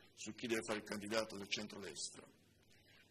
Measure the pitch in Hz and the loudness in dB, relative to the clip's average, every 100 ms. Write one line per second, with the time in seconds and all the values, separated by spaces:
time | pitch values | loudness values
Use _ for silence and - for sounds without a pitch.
0 | - - 110 - 120 113 110 107 - 104 | -20 -10 -8 -4 2 2 4 0 2 -2
1 | 104 110 107 98 98 113 104 98 92 71 | 4 4 4 -2 -2 0 0 -4 -6 -4
2 | - - - - - - - - - - | -4 -6 -14 -20 -20 -20 -20 -20 -20 -20
3 | - | -20